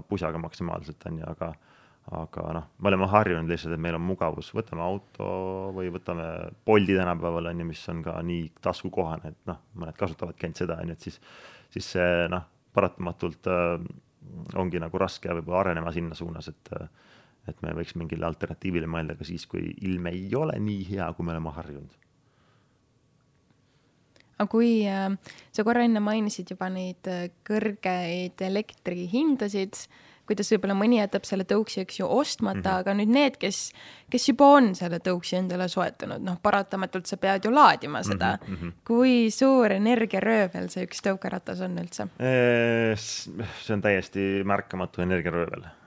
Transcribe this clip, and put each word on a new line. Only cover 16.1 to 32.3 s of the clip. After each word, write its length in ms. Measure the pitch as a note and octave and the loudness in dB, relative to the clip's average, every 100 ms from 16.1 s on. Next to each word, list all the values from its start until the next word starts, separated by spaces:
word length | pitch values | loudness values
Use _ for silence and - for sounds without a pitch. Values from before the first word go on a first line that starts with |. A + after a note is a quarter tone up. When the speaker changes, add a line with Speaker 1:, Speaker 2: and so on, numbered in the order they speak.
| D#2+ | -6
Speaker 1:
suunas, 320 | E2 E2 D#2 | -10 -10 -12
et, 220 | - - | -16 -12
äh, 160 | - - _ _ - _ _ | -10 -10 _ _ -20 _ _
et 180 | - - | -14 -8
me 80 | E2 D#2+ | -6 -6
võiks 160 | E2 E2+ | -6 -8
mingile 300 | E2 D#2+ E2 | -6 -4 -4
alternatiivile 640 | D#2 - E2 F#2+ F2 D#2+ | -4 -8 -6 -4 -2 -2
mõelda 240 | E2 D#2+ D2+ | -4 -6 -8
ka 80 | |
siis, 220 | D#2 E2+ - | -10 -10 -8
kui 240 | F2 E2+ - F#2+ | -8 -8 -6 -4
ilm 240 | F2+ F2 | -4 -4
ei 160 | F2+ F#2+ | -6 -4
ole 260 | B2 D#3 - | -2 -2 -2
nii 220 | G#2 G2+ F2+ | -4 -4 -6
hea, 180 | G2 E2+ | -4 -4
kui 100 | E2 | -4
me 80 | E2+ | -4
oleme 220 | E2 D#2+ | -4 -6
harjunud. 400 | D2+ D2 C#2+ C#2+ _ _ _ _ _ _ _ _ _ _ _ _ _ _ _ _ _ _ _ _ _ _ _ _ - | -10 -12 -14 -16 _ _ _ _ _ _ _ _ _ _ _ _ _ _ _ _ _ _ _ _ _ _ _ _ -4
Speaker 2:
Aga 140 | G#3 | 0
kui, 300 | A3+ A#3 A3+ | 4 6 4
äh, 300 | G3+ G3 F#3+ G3 - - - - | 2 0 0 -2 -6 -20 -8 -2
sa 80 | |
korra 220 | G#3+ A#3+ A#3+ | 2 4 4
enne 160 | A3 | 4
mainisid 460 | G#3 A3 G#3 - F3+ | 2 0 0 -4 -8
juba 160 | F#3 F#3 | -8 -6
neid, 400 | F#3 F#3 F3+ - | -4 -6 -8 -6
äh, 220 | F3+ F3 - - | -6 -6 -8 -4
kõrgeid 960 | G#3+ G#3+ G3+ F#3 F3+ F3 F3 F3+ - | -2 -2 -2 -2 -2 -2 -4 -6 -4
elektrihindasid, 1400 | F#3+ G3 G#3+ - - F3+ F3 A3 D#4+ C4+ G#3 G3+ F#3+ - - - - - - | -2 -2 -4 -8 -8 -6 -2 2 2 2 0 -2 -4 -6 -14 -20 -20 -10 -4
kuidas 220 | G3+ G#3+ | -2 2
võib-olla 240 | G#3+ G3 | 2 2
mõni 220 | G3 A3 A#3+ | 2 4 4
jätab 240 | G3+ G3+ | 2 -2
selle 220 | - F#3+ F#3 | -2 -2 0
tõuksi, 380 | G#3 G#3+ - | 0 0 -4
eks 160 | F#3 - | -6 -4
ju, 60 | F#3 | 0
ostmata, 480 | A#3 D4+ | 2 0